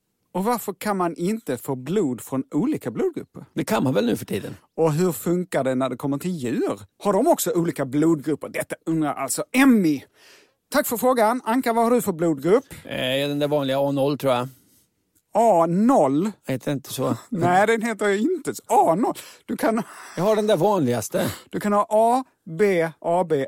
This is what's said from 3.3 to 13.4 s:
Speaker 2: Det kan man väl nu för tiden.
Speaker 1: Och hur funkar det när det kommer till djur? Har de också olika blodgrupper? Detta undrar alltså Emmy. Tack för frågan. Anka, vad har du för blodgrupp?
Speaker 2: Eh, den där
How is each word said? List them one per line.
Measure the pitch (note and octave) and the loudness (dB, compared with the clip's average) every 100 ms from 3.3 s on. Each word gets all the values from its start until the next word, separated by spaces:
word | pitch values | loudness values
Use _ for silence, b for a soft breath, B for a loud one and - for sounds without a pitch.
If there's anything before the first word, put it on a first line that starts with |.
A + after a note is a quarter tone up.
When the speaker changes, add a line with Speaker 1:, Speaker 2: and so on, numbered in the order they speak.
| - - | -16 -10
Speaker 2:
Det | - D3+ | -8 -2
kan | A3 | 0
man | C3 | 0
väl | F#3 A#3 | 0 0
nu | F#3 | -2
för | - | -4
tiden. | G2 F2+ G2 _ - | -8 -8 -14 _ -2
Speaker 1:
Och | D#3+ | 0
hur | D3+ F#3 | 2 0
funkar | D#3 F3 F3+ F3 D#3 | -2 -2 -4 -2 -4
det | C3 B2+ | -2 -2
när | C3 | -2
det | B2+ | -4
kommer | C#3+ C#3 | -4 -4
till | F3+ | -6
djur? | E3+ A#2+ F3+ G4 G2 G2+ _ | -6 -4 -2 -4 -6 -12 _
Har | G3+ | 0
de | G3 D#4+ | 2 2
också | D4 F3 | 2 0
olika | E3+ E3+ D3 C3+ | -2 -2 -4 -4
blodgrupper? | D3 D#3+ D#3+ D#3 C#3+ - | 0 2 2 -2 -6 -6
Detta | D#3 - - - | -8 -8 -8 -4
undrar | D#3+ D3 | -2 -2
alltså | - C3+ - - | -4 -6 -6 -2
Emmy. | B3+ C4+ A3+ E3 C3+ - b b b b b _ | 4 6 6 4 0 -6 b b b b b _
Tack | C#4 - | -2 -2
för | A3+ | 0
frågan. | B3+ B3+ G#3+ B3 | 2 4 2 0
Anka, | A3 B3+ B3 | -2 0 0
vad | A3+ | 2
har | A3+ | 2
du | B3 | 2
för | G3+ | 0
blodgrupp? | D#3+ E3+ C#3+ D#3 A#3+ - - - | 0 0 0 2 2 0 -12 -10
Speaker 2:
Eh, | C3+ C3 C#3 C#3+ | -4 -2 0 -2
den | |
där | C#3+ | 0